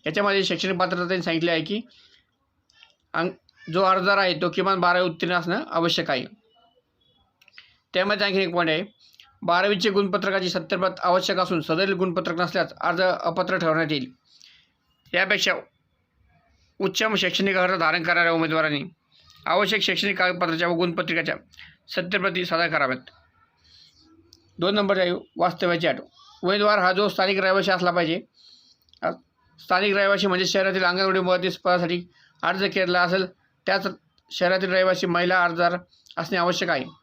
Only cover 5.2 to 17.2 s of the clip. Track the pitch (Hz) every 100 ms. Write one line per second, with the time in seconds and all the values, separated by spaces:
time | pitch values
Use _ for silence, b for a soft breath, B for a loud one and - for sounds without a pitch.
5.2 | 175 180 170 202 - 165 170 170 165 131
6.2 | - - _ _ _ _ _ _ _ _
7.2 | _ _ _ B B B _ 180 196 208
8.2 | 202 190 190 175 165 156 208 _ b b
9.2 | b _ 165 175 196 208 208 196 202 196
10.2 | 196 190 185 180 - 190 185 185 180 185
11.2 | 185 185 180 175 151 160 190 185 190 170
12.2 | 175 165 175 185 160 - 170 170 185 170
13.2 | 170 170 175 185 165 156 156 147 127 _
14.2 | _ b b b b _ _ _ _ 180
15.2 | 185 202 196 175 - _ _ _ _ _
16.2 | _ _ _ _ _ _ 190 185 220 202